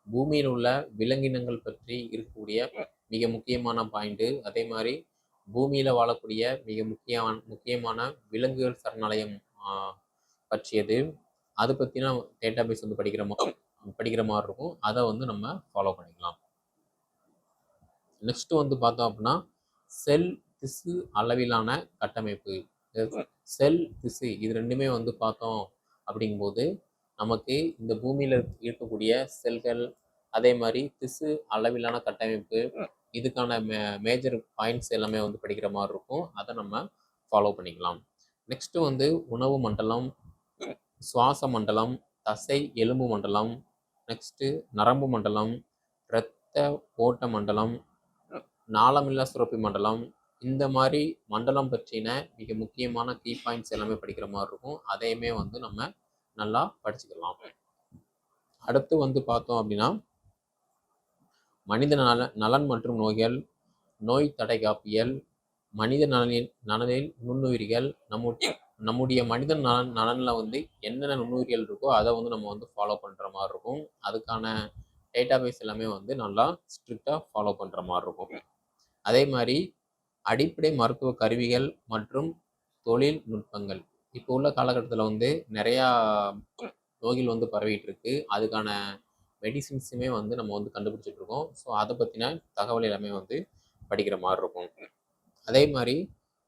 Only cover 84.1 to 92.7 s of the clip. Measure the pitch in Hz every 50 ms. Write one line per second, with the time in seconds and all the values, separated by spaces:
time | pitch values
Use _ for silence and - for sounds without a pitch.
84.1 | _ 123 - - 127 131 139 147 139 131 127 127 123 127 110 - 117 110 110 107
85.1 | 110 107 120 127 151 165 - - 110 107 104 117 120 127 131 127 123 120 113 107
86.1 | 107 104 101 101 98 104 - _ _ - 247 190 - _ _ _ _ _ - 117
87.1 | 123 127 131 120 113 113 117 117 - 104 104 107 107 101 - - 98 - _ 113
88.1 | 131 143 151 - 104 101 110 110 110 110 107 104 104 101 101 101 98 98 _ _
89.1 | _ _ _ _ _ _ - 110 123 139 135 - 139 131 - - 131 120 123 127
90.1 | 123 110 107 107 120 120 110 107 101 104 104 104 - 104 104 104 107 - - 104
91.1 | - - 98 98 113 139 156 160 - - - 127 113 107 107 110 120 120 117 117
92.1 | - 110 113 127 160 165 - _ _ - 101 113